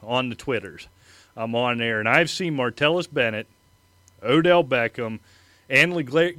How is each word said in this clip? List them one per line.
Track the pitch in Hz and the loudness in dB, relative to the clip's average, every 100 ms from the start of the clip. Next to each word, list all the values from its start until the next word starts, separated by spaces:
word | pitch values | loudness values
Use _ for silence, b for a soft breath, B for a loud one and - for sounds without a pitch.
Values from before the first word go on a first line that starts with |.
on | 104 123 127 | -4 -2 -2
the | |
Twitters, | 113 - 117 95 82 - _ b b b - | -6 -4 -4 -6 -16 -20 _ b b b -10
I'm | 113 | -4
on | 117 123 120 | -2 0 0
there, | 117 110 | -2 -2
and | 110 | 2
I've | 139 170 | 2 2
seen | - 180 147 | -2 -4 -2
Martellus | 123 - 147 175 165 | -4 0 0 0 -4
Bennett, | 143 117 107 - _ _ _ _ _ _ _ | -2 -2 -4 -10 _ _ _ _ _ _ _
Odell | 110 147 170 175 | 0 2 4 4
Beckham, | 143 127 117 - 113 110 b b b b b | 4 0 -2 -4 -8 -8 b b b b b
and | 135 165 | 4 4
LeGla-, | 175 131 151 175 | 0 -2 0 0